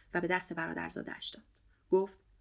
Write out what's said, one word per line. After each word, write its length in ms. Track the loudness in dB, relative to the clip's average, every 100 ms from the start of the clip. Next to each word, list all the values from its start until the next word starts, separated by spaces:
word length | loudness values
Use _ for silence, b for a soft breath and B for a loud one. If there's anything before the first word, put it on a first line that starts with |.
| b
و 80 | -2
به 60 | 2
دست 260 | 2 0
برادرزاده‌اش 760 | -4 -4 -4 -4 -4 -6 -6 -6
داد. 140 | -6 -18 _ _ _ 4
گفت: 300 | 4 4 -6 _ _